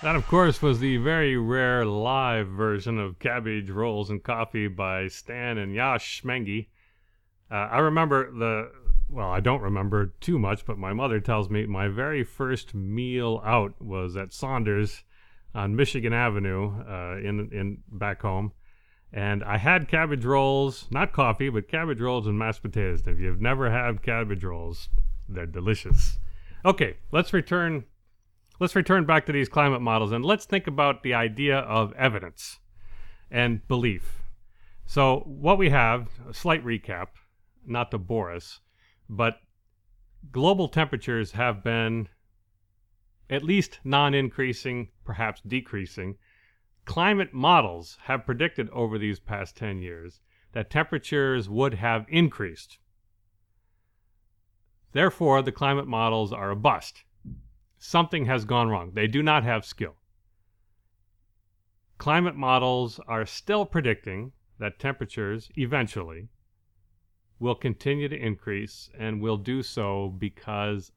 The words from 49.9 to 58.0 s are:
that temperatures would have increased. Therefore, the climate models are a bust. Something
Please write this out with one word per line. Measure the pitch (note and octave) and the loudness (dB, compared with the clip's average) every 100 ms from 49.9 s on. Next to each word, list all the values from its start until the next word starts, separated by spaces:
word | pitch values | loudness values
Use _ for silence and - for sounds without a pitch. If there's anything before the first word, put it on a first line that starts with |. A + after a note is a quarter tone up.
| E2+ E2+ _ _ _ _ | -12 -16 _ _ _ _
that | A#2 G#2 | -8 -2
temperatures | D3 D#3+ D#3 - D3 C3+ B2+ G2 | 0 0 -4 -2 0 0 0 -2
would | G#2+ C3+ | -2 0
have | G#2 A#2 A2+ G#2+ | 0 -2 -2 0
increased. | D#3+ D#3+ - F#2+ D#2 - - _ _ _ _ _ _ _ _ _ _ _ _ _ _ _ _ _ _ _ _ _ | 2 2 0 -10 -10 -20 -20 _ _ _ _ _ _ _ _ _ _ _ _ _ _ _ _ _ _ _ _ _
Therefore, | C3+ F3+ - D#3+ C3+ | 2 2 4 4 4
the | C3 | 2
climate | - C#3 C#3 C3 | -2 0 0 0
models | A2+ A2+ A2+ G#2 | 0 2 2 -2
are | G2+ G2 | -4 -4
a | |
bust. | G2+ C#3 G2 - - _ _ - - - _ _ _ | 2 2 2 -4 -18 _ _ -18 -18 -18 _ _ _
Something | - E3+ | 0 2